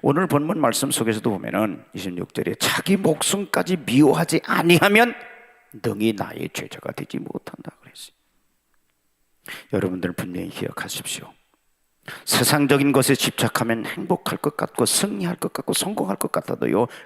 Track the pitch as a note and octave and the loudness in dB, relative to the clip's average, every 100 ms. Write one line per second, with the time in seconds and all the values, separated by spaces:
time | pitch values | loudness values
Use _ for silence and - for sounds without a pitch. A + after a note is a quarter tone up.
0 | - C#3+ F3+ C#3+ D#3 E3 C3+ A2+ C3 - | 2 2 2 2 0 0 2 2 -2 0
1 | A2+ A2 A#2 G2 A1+ G2+ G#2+ D#2+ - F#2+ | 0 0 0 -2 -2 -2 -2 -4 -12 -10
2 | F#2+ F2+ E2+ - - - - - - G3 | -8 -8 -8 -4 -4 -2 -2 -2 0 2
3 | G3 D#3 - G3 G3+ - F3+ F#3 C3+ C3 | 2 0 0 -2 -2 -2 0 -2 2 6
4 | D3 D#3 E3 E3 - F#3 E3+ F3 G3 G#3 | 6 6 2 -2 0 0 6 6 8 6
5 | A#3+ - - - - _ _ A2 A2+ G#2 | 4 2 -16 -20 -20 _ _ -6 -4 0
6 | A2 G2+ F#2 D#2 E2 - - - - - | 0 0 -6 -8 -8 -8 -10 -10 -10 -10
7 | - - - - - - - - - - | -8 -8 -8 -10 -12 -16 -16 -18 -20 -20
8 | - _ _ _ _ _ _ _ _ _ | -20 _ _ _ _ _ _ _ _ _
9 | _ _ _ _ - - - G#2 F#2 F2+ | _ _ _ _ -18 -18 -4 -2 0 -2
10 | F2 F2 F#2 F2+ F2+ - - - - - | -4 -4 -6 -6 -8 -8 -8 -8 -8 -8
11 | - - - - _ _ _ _ _ _ | -8 -10 -10 -20 _ _ _ _ _ _
12 | - - - - A#2+ D3+ C#3+ C#3 C#3 C#3 | -18 -14 -2 0 2 2 4 4 6 4
13 | B2+ C3+ - - A#2 - A#2 A2+ - - | 4 2 2 0 -2 0 -2 -2 -4 -8
14 | E3+ F3 - E3+ D3 - - - B2 - | -4 -2 -2 -4 -4 -4 -6 0 0 2
15 | G3+ G#3 F3 F3 - - - F3+ F3+ G#3+ | 0 -2 -4 -4 -6 -6 -4 -2 -2 -4
16 | F#3+ G2 - - - - A#1 F#2+ A#2+ - | -2 -2 -2 -4 -4 -2 0 2 0 -4